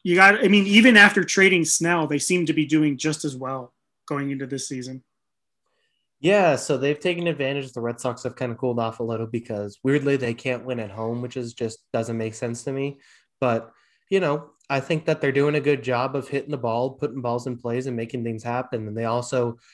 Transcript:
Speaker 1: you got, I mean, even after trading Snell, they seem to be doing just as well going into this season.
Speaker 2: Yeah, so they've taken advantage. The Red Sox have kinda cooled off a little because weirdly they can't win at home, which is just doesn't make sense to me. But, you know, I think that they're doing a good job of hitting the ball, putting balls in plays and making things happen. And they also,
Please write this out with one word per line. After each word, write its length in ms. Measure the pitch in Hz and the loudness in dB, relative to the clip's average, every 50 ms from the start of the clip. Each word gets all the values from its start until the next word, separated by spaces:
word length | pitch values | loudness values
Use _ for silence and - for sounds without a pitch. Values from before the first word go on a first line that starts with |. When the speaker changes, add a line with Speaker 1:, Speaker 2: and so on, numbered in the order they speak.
Speaker 1:
you 140 | - 180 175 | -2 2 6
got, 280 | 185 190 196 208 220 - | 8 8 8 8 6 4
I 40 | 185 | 6
mean, 180 | 202 208 190 | 6 6 6
even 320 | 202 202 220 220 254 233 208 | 6 6 8 8 10 10 10
after 260 | 202 202 202 202 175 | 8 8 6 4 0
trading 400 | - - 196 190 190 185 175 160 | 0 2 4 4 4 4 4 2
Snell, 420 | 147 - - 165 170 175 170 156 | 0 0 0 0 2 2 2 0
they 120 | 143 147 143 | 0 -2 -2
seem 260 | - - 185 180 170 | 0 0 0 0 0
to 80 | 156 | 0
be 140 | 151 156 151 | 0 0 0
doing 320 | - 156 156 151 147 139 127 | 2 2 2 2 2 0 -2
just 260 | - 156 151 - - | -2 -4 -4 -4 -6
as 100 | 151 131 | -8 -8
well 380 | 127 131 131 135 131 123 - _ _ _ _ _ _ _ | -8 -8 -8 -8 -8 -10 -14 _ _ _ _ _ _ _
going 260 | - 151 139 139 139 | -8 -6 -6 -4 -6
into 140 | 139 135 139 | -6 -6 -8
this 240 | 127 139 131 - - | -8 -8 -8 -8 -8
season. 340 | 139 127 123 131 131 135 - _ _ _ _ _ _ _ _ _ _ _ _ _ _ _ _ _ _ _ _ _ _ _ | -10 -10 -10 -12 -14 -16 -18 _ _ _ _ _ _ _ _ _ _ _ _ _ _ _ _ _ _ _ _ _ _ _
Speaker 2:
Yeah, 360 | 139 170 202 208 190 160 139 | 0 2 4 4 6 4 2
so 200 | 123 - - 147 | 2 0 -2 -2
they've 240 | 123 131 143 151 147 | 0 0 0 0 0
taken 260 | - 180 175 170 175 | -2 -4 -2 -2 -2
advantage. 460 | 170 156 135 139 131 139 143 135 131 | -4 -2 -2 -4 -4 -4 -4 -6 -8
The 80 | - 123 | -8 -6
Red 200 | 117 117 117 - | -6 -6 -6 -4
Sox 220 | - 127 120 - - | -4 -6 -6 -4 -8
have 120 | 127 123 | -8 -6
kinda 180 | - 131 120 117 | -6 -6 -6 -4
cooled 240 | 117 135 127 120 120 | -4 -4 -2 -2 -2
off 220 | 113 113 110 - | -2 -4 -4 -6
a 20 | |
little 240 | 117 113 113 110 113 | -6 -6 -4 -6 -6
because 520 | 110 117 113 113 - 113 104 104 101 101 _ | -6 -6 -6 -6 -6 -6 -6 -6 -8 -10 _
weirdly 360 | - 135 139 147 135 143 139 135 | 0 0 0 2 2 0 0 0
they 160 | 127 120 113 | -2 -4 -6
can't 320 | - - 131 123 117 117 | -4 -4 -4 -4 -4 -6
win 120 | 127 127 117 | -8 -8 -8
at 120 | 110 98 | -8 -8
home, 320 | 95 110 113 113 117 120 | -8 -8 -6 -6 -6 -6
which 160 | 123 123 - 131 | -8 -8 -8 -10
is 160 | 120 117 - | -10 -10 -8
just 360 | - 120 113 110 - _ _ | -6 -6 -6 -6 -10 _ _
doesn't 280 | - 113 113 117 113 113 | -4 -4 -2 -2 -4 -4
make 160 | 110 113 110 | -6 -6 -6
sense 300 | - 127 117 120 117 - | -6 -6 -6 -6 -8 -8
to 80 | 143 | -6
me. 280 | 135 135 139 143 139 - _ _ - _ _ _ _ _ | -6 -4 -4 -6 -8 -10 _ _ -20 _ _ _ _ _
But, 320 | 135 123 117 113 113 - _ _ _ _ _ _ _ _ | 0 0 0 0 -2 -8 _ _ _ _ _ _ _ _
you 100 | 190 196 | 0 0
know, 300 | 180 147 147 151 151 - _ _ _ - | 2 0 0 -2 -4 -10 _ _ _ -4
I 120 | 139 135 | -4 -2
think 260 | 131 - 170 160 - | 0 -2 -2 -2 0
that 160 | - 156 151 | -2 0 0
they're 100 | - 139 | 0 2
doing 220 | 131 139 143 147 147 | 2 2 2 2 2
a 60 | 151 131 143 | 2 2 2
good 140 | 143 131 | 0 2
job 320 | 120 127 123 120 131 131 135 | 0 0 0 0 0 0 -2
of 140 | 139 123 - | -4 -6 -4
hitting 220 | 143 139 135 143 | -6 -6 -4 -6
the 80 | 147 131 | -6 -4
ball, 320 | 120 117 110 117 127 135 | -2 -2 0 0 -2 -2
putting 320 | 135 - 147 147 123 135 | -4 -4 -6 -6 -4 -4
balls 240 | 120 120 117 123 123 | -4 -2 -2 -2 -4
in 100 | 135 123 | -6 -8
plays 300 | 120 120 120 117 127 127 | -6 -6 -4 -4 -4 -4
and 100 | 135 123 | -4 -4
making 280 | 117 117 117 - 123 117 | -6 -6 -6 -6 -6 -6
things 180 | 117 113 110 | -6 -6 -6
happen. 440 | 110 117 120 123 131 - - 113 110 | -6 -4 -4 -4 -4 -4 -6 -8 -6
And 80 | 107 104 | -6 -6
they 120 | 113 117 | -4 -2
also, 500 | 113 113 123 123 - 139 127 120 120 117 - _ _ | -2 -2 -2 -4 -2 -2 -2 -2 -2 -4 -8 _ _